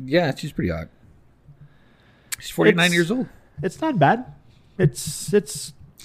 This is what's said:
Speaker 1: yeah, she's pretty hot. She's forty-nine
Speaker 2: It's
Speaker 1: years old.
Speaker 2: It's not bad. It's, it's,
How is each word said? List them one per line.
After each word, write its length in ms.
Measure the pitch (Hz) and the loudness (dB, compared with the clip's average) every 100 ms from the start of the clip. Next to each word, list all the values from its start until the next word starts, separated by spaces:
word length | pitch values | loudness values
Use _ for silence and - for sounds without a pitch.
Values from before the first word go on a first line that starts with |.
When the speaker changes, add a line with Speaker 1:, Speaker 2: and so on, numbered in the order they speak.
| 127 | -2
Speaker 1:
yeah, 280 | 160 160 | 0 0
she's 180 | 131 151 | -2 -8
pretty 200 | - 92 | -4 -4
hot. 160 | 82 80 _ _ - _ _ - - - _ _ _ _ _ _ - | -4 -10 _ _ -20 _ _ -20 -20 -20 _ _ _ _ _ _ -14
She's 120 | - | -8
forty-nine 360 | - 170 175 175 | 2 4 4 4
Speaker 2:
It's 80 | 175 | 2
Speaker 1:
years 160 | 170 | 2
old. 160 | 247 214 - _ - | -2 -4 -10 _ -8
Speaker 2:
It's 200 | 180 - | -8 -4
not 180 | 320 240 | -2 4
bad. 260 | 143 226 254 - - - _ - | 4 4 -2 -18 -20 -20 _ 0
It's, 560 | 185 - - - - | 0 0 -8 -8 0
it's, 400 | 202 - - - - - - | 0 0 -8 -14 -16 -20 -20